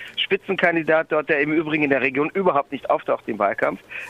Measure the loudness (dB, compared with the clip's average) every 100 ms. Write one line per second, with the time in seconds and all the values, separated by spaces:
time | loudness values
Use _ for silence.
0 | -10 -6 -2 -2 -2 0 2 2 2 0
1 | 2 -2 0 0 2 0 0 0 2 2
2 | 0 0 -2 0 2 2 0 -4 -2 -2
3 | 0 -4 -4 -2 0 0 -2 -2 -10 -16
4 | -4